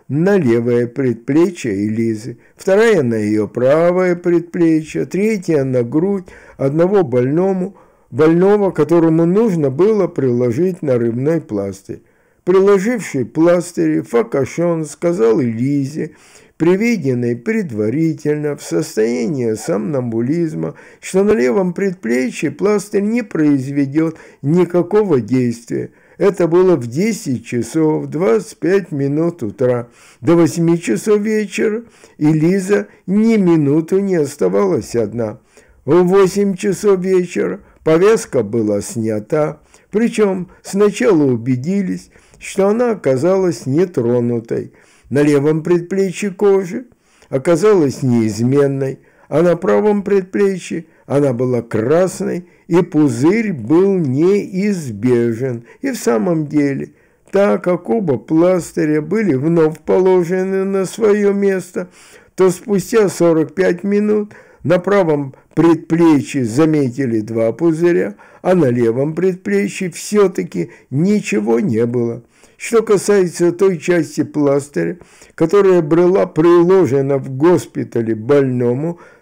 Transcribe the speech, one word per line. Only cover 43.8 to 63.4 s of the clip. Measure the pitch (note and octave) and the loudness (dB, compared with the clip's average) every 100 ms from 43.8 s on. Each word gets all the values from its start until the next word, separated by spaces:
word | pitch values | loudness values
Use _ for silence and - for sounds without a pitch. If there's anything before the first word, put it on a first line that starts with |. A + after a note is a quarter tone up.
| F#3 E3 A#2 B2 A#2+ A#2+ A2 C3 A2+ _ _ _ - | 0 -2 0 0 0 -4 -6 -8 -8 _ _ _ -6
На | B2+ | 0
левом | D3 C#3+ C#3+ D#3+ | 2 2 2 -2
предплечье | D#3+ F3 E3+ F#3+ G3 E3+ G#3 | 0 0 0 -2 -2 -4 -8
кожи | F#3 G#3 G3 F#3 A#3 C4 _ _ _ - | 0 2 2 0 -10 -14 _ _ _ -6
оказалась | C3+ C3+ E3 G#3 G3+ C#3+ - | -4 0 2 4 4 2 0
неизменной, | C3+ A#2 A2 G#2 A#2+ C#3+ C#3 C3+ C3+ C#3 _ _ - | 0 2 0 0 0 2 2 0 -6 -8 _ _ -4
а | D3 | 0
на | F3 E3+ | 2 2
правом | G#3+ G#3 G#3 G#3 | 0 0 2 0
предплечье | G3 G3+ F#3+ G#3 G3+ F#3+ - E3 E3+ _ - | 0 -2 -2 0 0 -2 -8 -10 -12 _ -4
она | C3+ C#3+ | 0 0
была | A#2+ B2+ A#2+ | 0 -2 -2
красной, | A#2 G#2+ A2+ D#3+ F#3 - G3 F3 - _ - | -2 -2 0 2 0 -2 -6 -6 -10 _ -2
и | F3 | 0
пузырь | F3 D3+ D3 A#2 D3 G#3+ G#3+ | 2 2 0 2 2 2 -2
был | D#3 G#2 D#3+ G3 F#3+ | -4 0 2 4 2
неизбежен. | D3 C3 F3 G3+ G3 F#3 G#3 F#3+ C#3+ G2+ B2 A#2+ A#2+ A2+ C3 A#2 - - | 0 2 2 2 -2 -4 -2 -2 -6 -4 0 2 2 -2 -4 -6 -12 -10
И | C#4 | -8
в | A#3 | -4
самом | - A#3 G3 E3 D3 | -2 0 0 -2 -2
деле, | D3 C#3+ C#3 D3+ _ _ _ _ | 0 0 -2 -8 _ _ _ _
так | G3 G3+ G3+ | 0 2 0
как | F3+ F3 - | -2 -4 -2
оба | A3+ F3+ A#2+ | -4 -2 -4
пластыря | - D#3+ F3 F#3 D#3+ - D#3+ D3+ | 0 2 4 2 -2 -4 -2 -2
были | D3+ G#3 G#3 C3 | -2 -2 0 0
вновь | D3+ E3+ D#3 E3 | 0 2 2 0
положены | - F#3+ F#3 F#3 E3+ F#3 F#3+ F#3+ | -2 0 4 2 0 -2 -2 -2
на | F#3+ G3 F#3 | -2 -2 -4
свое | - G#3+ G#3 G3+ | -2 0 2 2
место, | G3+ G3 F#3+ F3+ - F3+ _ - - _ | 2 0 -2 -6 -10 -10 _ -20 -20 _
то | - F#3 | 2 2
спустя | F3+ - G3+ F3+ A3+ G3 | 2 -2 -4 0 0 0
сорок | - E3+ D#3+ | 2 2 2